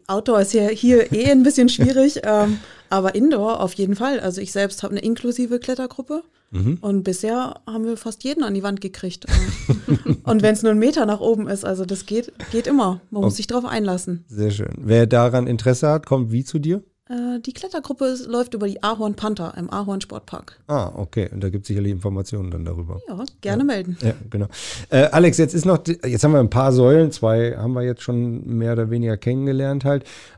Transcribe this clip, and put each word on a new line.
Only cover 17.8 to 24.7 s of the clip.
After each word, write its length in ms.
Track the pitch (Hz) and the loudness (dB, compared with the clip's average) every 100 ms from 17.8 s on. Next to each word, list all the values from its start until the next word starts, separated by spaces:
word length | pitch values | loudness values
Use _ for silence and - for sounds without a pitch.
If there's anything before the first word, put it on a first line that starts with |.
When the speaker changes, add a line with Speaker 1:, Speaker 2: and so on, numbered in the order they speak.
| - 269 262 | -8 -4 -2
Speaker 1:
ist, 220 | 254 247 | -4 -4
läuft 260 | 240 240 | -4 -4
über 140 | 220 202 | -4 -4
die 160 | 196 | -2
Ahorn 320 | 208 220 214 208 | -4 -2 -4 -4
Panther 400 | 220 208 165 - | -4 -4 -6 -8
im 140 | 175 | -8
Ahorn 260 | 196 202 196 | -6 -6 -6
Sportpark. 600 | - - - - - - - | -8 -14 -14 -16 -16 -20 -6
Speaker 2:
Ah, 240 | 147 90 - | -4 -4 -6
okay. 320 | 101 - 90 | -6 -4 -4
Und 100 | 98 | -4
da 60 | 95 | -4
gibt's 180 | 101 - | -4 -4
sicherlich 240 | 101 101 | -2 -2
Informationen 600 | 95 101 98 95 104 92 | -2 -4 -4 -6 -6 -6
dann 140 | 85 82 | -6 -6
darüber. 360 | 85 85 90 480 | -6 -8 -10 -10
Speaker 1:
Ja, 160 | 240 262 - | -10 -12 -8
gerne 220 | 196 208 | -4 0
Speaker 2:
Ja. 20 | 277 | 0
Speaker 1:
melden. 320 | 214 180 175 | 0 -4 -2
Speaker 2:
Ja, 100 | 113 - 107 | -2 -2 -6
genau. 160 | 101 101 - - | -6 -6 -8 -12